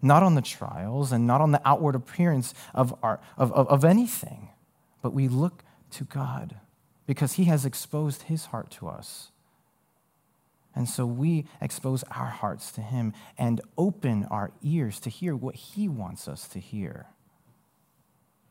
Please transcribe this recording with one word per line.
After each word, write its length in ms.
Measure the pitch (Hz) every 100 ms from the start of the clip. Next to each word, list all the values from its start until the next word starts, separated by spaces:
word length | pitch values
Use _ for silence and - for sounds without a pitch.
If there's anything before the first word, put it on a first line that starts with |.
not 220 | 131 151
on 120 | 190 151
the 60 |
trials, 720 | 113 - - - 98 131 139
and 160 | 120 120
not 140 | 131
on 100 | 156
the 100 | 143 135
outward 300 | 143 151 131
appearance 580 | - - 175 139 123 - -
of, 220 | - 123 -
our, 160 | 113 - - -
of, 140 | 123
of, 160 | - 131
of 160 | 139
anything, 680 | 160 202 240 - - 117 104 _ _ _ _ _
but 100 | 127
we 160 | 139 135
look 380 | 127 175 - - _ -
to 140 | - 131
God 500 | 139 135 127 - 107 _ _ _ _ -
because 220 | 135 139
he 100 | - 175
has 200 | 151 131
exposed 560 | - - 151 151 135
his 220 | - 160 -
heart 260 | 113 -
to 160 | - 85
us. 440 | - - - - _ _ _ _ _ _ _ _ _ _ _ _ _ _
And 140 | 135 120
so 180 | - 120
we 400 | 120 156 165 - -
expose 440 | 143 - 131 131
our 260 | - 127 127
hearts 420 | 107 104 80 -
to 100 | -
him 320 | 110 127 113 - - -
and 220 | 120 113 - -
open 480 | 190 - 131 107 101
our 220 | 107 101 -
ears 360 | 147 165 120 98
to 80 | 127
hear 260 | - 180 135
what 200 | 131 -
he 340 | - 202 208
wants 400 | 127 92 - -
us 180 | 69 -
to 120 | 92
hear. 480 | - 107 90 - - _ _ _ _ _ _ _ _ _ _ _ _ _ _